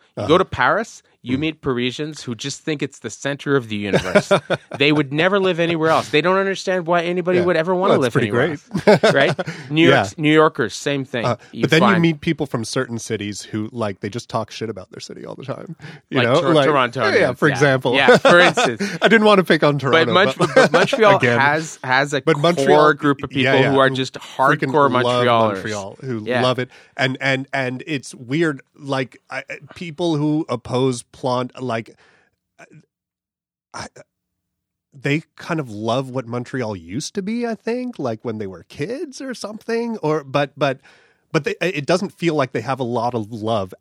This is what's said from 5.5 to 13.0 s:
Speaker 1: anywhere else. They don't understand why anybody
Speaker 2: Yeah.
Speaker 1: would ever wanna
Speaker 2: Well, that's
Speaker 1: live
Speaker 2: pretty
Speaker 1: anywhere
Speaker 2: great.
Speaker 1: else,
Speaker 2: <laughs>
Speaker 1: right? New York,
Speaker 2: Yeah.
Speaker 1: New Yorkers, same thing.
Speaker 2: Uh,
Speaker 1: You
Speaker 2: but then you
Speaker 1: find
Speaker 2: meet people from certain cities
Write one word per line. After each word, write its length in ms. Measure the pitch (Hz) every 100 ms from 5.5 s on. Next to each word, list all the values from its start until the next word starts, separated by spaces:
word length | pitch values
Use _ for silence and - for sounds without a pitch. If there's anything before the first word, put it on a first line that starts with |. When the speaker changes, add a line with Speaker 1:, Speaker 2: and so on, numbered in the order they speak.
| 165
Speaker 1:
anywhere 300 | 170 170 160
else. 180 | 147 -
They 120 | 147
don't 160 | 165 190
understand 500 | 196 185 - 185 165
why 140 | 175
anybody 340 | 170 180 175 180
Speaker 2:
Yeah. 80 | 175
Speaker 1:
would 100 | 165
ever 180 | 160 180
wanna 160 | 190
Speaker 2:
Well, 80 | 196
that's 40 | 127
Speaker 1:
live 80 |
Speaker 2:
pretty 140 | - 110
Speaker 1:
anywhere 280 | 117 156 147 _ 180
Speaker 2:
great. 200 | - 180
Speaker 1:
else, 100 | 214
Speaker 2:
<laughs> 0 |
Speaker 1:
right? 560 | 143 147 151 175 - 131
New 140 | 147 165
York, 60 |
Speaker 2:
Yeah. 160 | 135 98 131
Speaker 1:
New 160 | 151
Yorkers, 400 | 156 156 151 110
same 320 | - - 143 131
thing. 200 | 123 113
Speaker 2:
Uh, 100 | 113 -
Speaker 1:
You 100 | -
Speaker 2:
but 80 | 139
then 120 | 156
you 40 | 165
Speaker 1:
find 120 | 113
Speaker 2:
meet 200 | 165 151
people 260 | - 156 147
from 180 | 127 107
certain 320 | 135 127
cities 460 | 117